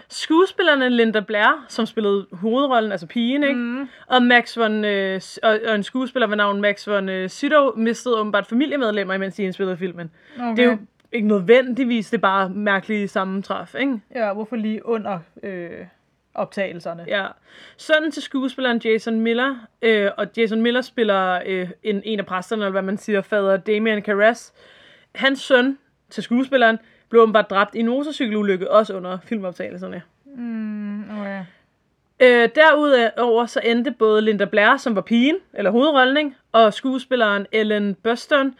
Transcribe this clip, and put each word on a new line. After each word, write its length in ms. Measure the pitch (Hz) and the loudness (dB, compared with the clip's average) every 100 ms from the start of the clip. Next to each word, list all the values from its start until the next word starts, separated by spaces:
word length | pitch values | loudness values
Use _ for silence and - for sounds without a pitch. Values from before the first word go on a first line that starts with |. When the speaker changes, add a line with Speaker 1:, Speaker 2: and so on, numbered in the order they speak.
| - | -14
Speaker 1:
Skuespillerne 800 | - - 320 381 - 349 285 254 | -14 0 2 2 2 2 2 2
Linda 320 | 240 226 214 | 2 0 0
Blair, 440 | 196 208 220 302 254 | -2 0 2 0 -4
som 180 | - 220 | -6 -6
spillede 400 | - 208 202 190 | -2 -2 -2 -4
hovedrollen, 600 | 180 214 240 285 247 220 | -8 -2 0 0 0 0
altså 140 | 196 165 | -6 -6
pigen, 360 | 240 233 277 | -4 -2 0
ikke? 120 | 285 | 0
Speaker 2:
Mhm. 340 | 247 240 247 269 - - | -2 -6 -8 -10 -16 -2
Speaker 1:
Og 160 | 254 | 2
Max 340 | 240 240 233 233 | 4 4 2 -2
von, 280 | 220 214 | -2 0
øh, 360 | 214 202 196 190 | -2 -2 -2 -6
S-, 180 | - - | -8 -4
og, 160 | 226 214 220 | 0 0 0
og 60 | |
en 80 | 214 | -2
skuespiller 440 | 196 254 254 254 220 | -4 -6 -6 -2 -2
ved 100 | 208 | 0
navn 240 | 202 202 | 0 0
Max 260 | 208 202 - | -2 -2 -4
von, 200 | 202 190 | -4 -2
øh, 200 | 190 185 | -6 -8
Sydow 460 | - 285 302 277 220 | -6 2 4 2 0
mistede 400 | 226 226 247 226 | -2 -2 -2 -2
åbenbart 260 | 214 208 196 | 0 -2 -2
familiemedlemmer, 680 | 233 294 285 233 208 190 | -2 0 0 -2 -2 -4
imens 200 | 190 190 | -4 -6
de 80 | 185 | -4
indspillede 340 | 196 180 196 180 | -6 -4 -6 -4
filmen. 340 | 180 170 170 - _ - | -8 -8 -14 -16 _ -10
Speaker 2:
Okay. 100 | 240 | -4
Speaker 1:
Det 80 | 226 | 2
er 60 | |
jo 140 | 247 220 208 _ _ | 4 2 -6 _ _
ikke 160 | 233 214 | -2 0
nødvendigvis, 840 | 208 175 247 262 240 254 240 208 | 2 6 4 4 -2 0 -2 -2
det 60 | 226 | -2
er 40 | |
bare 280 | 196 196 190 | 0 0 -2
mærkelige 600 | 190 208 196 190 214 202 | -2 -2 -2 -2 -4 -4
sammentræf, 680 | 214 190 196 190 - 175 | -4 -4 -6 -6 -8 -8
ikke? 260 | - 277 233 - | -4 -4 -4 -8
Speaker 2:
Ja, 180 | 254 214 | -6 -4
hvorfor 240 | 202 220 233 | -4 -6 -6
lige 300 | 214 214 - | -4 -6 -4
under, 320 | 226 208 185 160 - | -4 -4 -8 -10 -14
øh, 280 | 202 185 170 - 180 _ _ _ _ | -12 -10 -12 -14 -18 _ _ _ _
optagelserne? 680 | - 202 - 190 175 175 165 170 | -8 -6 -6 -8 -8 -12 -12 -6
Speaker 1:
Ja. 200 | 208 196 - _ - - - | -6 -6 -12 _ -20 -20 -16
Sønnen 340 | - 311 311 | 0 0 0
til 120 | 294 | -6
skuespilleren 580 | - 269 262 - 254 233 | -8 -6 -4 -4 -2 -2
Jason 360 | 233 220 - 226 | 0 0 0 -2
Miller, 360 | 226 233 262 254 220 _ | 0 0 -2 -4 -12 _
øh, 280 | 233 220 202 - | 2 2 2 -2
og 100 | 208 - | -6 -2
Jason 240 | 226 226 | 0 0
Miller 180 | 233 240 | 0 0
spiller, 600 | 254 - 214 196 185 180 - | -2 -2 0 2 2 -2 -2
øh, 240 | 190 180 - | -4 -6 -6
en, 200 | 220 202 | -4 -4
en 140 | 208 214 | -4 -6
af 80 | 190 | -4
præsterne, 360 | 185 180 220 | -8 -6 -4
eller 100 | 202 | -2
hvad 100 | 190 | -2
man 140 | 190 196 | -4 -6
siger, 220 | - 202 | -2 -2
fader 360 | 190 214 196 196 | 0 0 2 0
Damien 460 | 190 214 220 208 | 0 0 0 -2
Carras. 500 | 208 196 214 240 - _ _ - - _ _ | -2 2 2 2 -6 _ _ -20 -20 _ _
Hans 260 | - 262 269 | -4 -2 -2
søn 380 | - 262 254 269 _ _ _ | 2 2 2 -2 _ _ _
til 120 | - | -12
skuespilleren 560 | - 240 262 269 226 226 - _ _ | -4 -2 0 2 4 2 -6 _ _
blev 120 | 226 | 6
åbenbart 280 | 220 208 202 | 6 4 2
dræbt 240 | 196 202 | 0 0
i 40 | - | 0
en 80 | 226 | -2
motorcykelulykke, 800 | 254 294 285 247 214 202 185 185 | -2 -4 -4 -2 0 0 -2 2
også 260 | 214 220 190 | 2 2 -2
under 220 | 180 185 | -8 -10
filmoptagelserne. 760 | - 226 190 170 - 180 185 185 - _ | -8 -8 -8 -8 -10 -10 -12 -12 -16 _
Speaker 2:
Mm, 960 | 277 277 240 226 214 208 208 208 202 214 | _ -14 -10 -8 -8 -8 -10 -10 -12 -10
okay. 240 | 202 196 180 _ _ _ _ _ _ - | -10 -10 -12 _ _ _ _ _ _ 4
Speaker 1:
Øh, 280 | 254 240 233 | 6 6 4
derudover 920 | 247 311 294 294 262 226 - 240 226 240 | 6 6 6 4 4 4 0 2 2 0
så 140 | - | -2
endte 260 | 214 233 240 | 0 0 -2
både 320 | 240 220 214 | 0 2 4
Linda 220 | 214 208 | 2 0
Blair, 320 | 196 208 208 269 | 0 2 4 4
som 180 | 269 202 | 0 -4
var 40 | |
pigen, 340 | - 233 254 370 - | 0 2 2 0 -6
eller 160 | - 202 | -4 0
hovedrollen, 460 | 226 294 285 254 285 | 2 4 4 4 2
ikke? 160 | 294 - _ | -2 -6 _
Og 220 | 226 220 | 4 4
skuespilleren 720 | 208 269 262 - 254 214 202 196 | 4 -4 -4 -2 0 2 0 -2
Ellen 420 | 220 214 208 202 | -2 0 0 -2
Burstyn, 580 | 190 226 233 - 294 269 262 | -2 -4 -4 0 0 0 -4